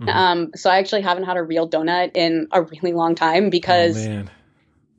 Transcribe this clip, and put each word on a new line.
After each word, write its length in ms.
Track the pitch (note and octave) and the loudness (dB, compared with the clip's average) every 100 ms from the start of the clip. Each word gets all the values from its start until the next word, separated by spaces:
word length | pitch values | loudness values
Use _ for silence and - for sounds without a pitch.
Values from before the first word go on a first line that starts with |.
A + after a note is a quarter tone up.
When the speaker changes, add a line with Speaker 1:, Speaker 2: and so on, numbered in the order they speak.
Speaker 1:
Mm-hmm. 80 | - | -2
Speaker 2:
Um, 400 | - F#3 F3 E3 - | 2 2 2 -4 -2
so 160 | G3 | 2
I 60 | F#3 | 2
actually 240 | F#3+ G#3+ | 2 -2
haven't 220 | G3 F3 F#3 | 0 -2 -2
had 120 | F3+ | -4
a 60 | |
real 260 | D#3+ E3 E3 | -2 -2 0
donut 420 | D#3+ D#3+ F3 F3+ F#3 | -2 0 0 0 0
in 320 | E3+ E3 D#3+ | 0 0 0
a 120 | F#3 | 0
really 300 | D#3+ D3+ F3+ | -2 -4 -4
long 200 | E3+ E3 | 0 0
time 380 | E3 E3 E3 G3+ | 2 2 2 2
because 520 | F3 - F3+ E3+ A2 | 0 2 2 2 0
Speaker 1:
Oh, 60 | A2 | -4
man. 220 | G#2 G2 - _ _ _ _ _ | -6 -10 -16 _ _ _ _ _